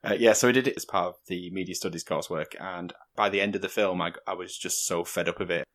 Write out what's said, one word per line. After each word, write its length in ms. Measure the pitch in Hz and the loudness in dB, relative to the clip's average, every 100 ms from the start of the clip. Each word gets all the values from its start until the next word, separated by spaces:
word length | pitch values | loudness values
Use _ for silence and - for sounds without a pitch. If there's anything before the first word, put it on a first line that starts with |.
Uh, 120 | - 107 | -2 6
yeah, 160 | 113 | 6
so 140 | 107 123 | 8 6
we 60 | |
did 140 | 127 131 | 6 4
it 80 | - | -2
as 100 | - | -2
part 220 | 95 90 | -2 -2
of 60 | - - | -4 -8
the 220 | 90 90 | -8 -6
media 240 | 95 92 90 | -6 -6 -4
studies 280 | 92 82 | -6 -6
coursework, 560 | - 78 - 80 78 - | -4 -4 -2 -6 -6 -10
and 320 | 95 87 87 - - - | -10 -8 -10 -14 -10 0
by 140 | 104 | 2
the 100 | 98 | 2
end 160 | 101 98 | 0 0
of 60 | |
the 80 | 95 | -2
film, 320 | - 98 90 | 0 0 0
I, 120 | 85 - - | -2 -4 -8
I 60 | |
was 240 | 90 90 - | -8 -8 -8
just 280 | 90 - - | -6 -4 -2
so 160 | 87 | -2
fed 260 | 87 - 85 | -2 -2 -2
up 100 | - | -2
of 100 | 90 | -2
it. 120 | 85 - | -2 -4